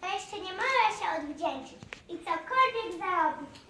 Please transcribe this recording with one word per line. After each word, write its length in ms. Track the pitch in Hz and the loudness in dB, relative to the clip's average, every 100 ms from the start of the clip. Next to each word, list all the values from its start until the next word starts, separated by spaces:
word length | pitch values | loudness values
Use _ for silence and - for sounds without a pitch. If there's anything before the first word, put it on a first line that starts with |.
to 60 | 359 | -2
jeszcze 220 | 392 381 415 | -4 -4 -8
nie 160 | 370 | -8
może 320 | 370 480 539 440 - | -2 2 6 4 4
się 80 | - 320 | -2 -2
odwdzięczyć 600 | 294 294 330 - - - - - - | -4 -2 -2 -2 -8 -16 -14 -16 -12
i 100 | 339 | -10
cokolwiek 800 | 359 330 - 508 523 453 440 349 | -4 -4 0 4 4 4 -4 -4
zarobić. 680 | 370 359 311 - 277 - - | 0 4 4 2 -8 -14 -20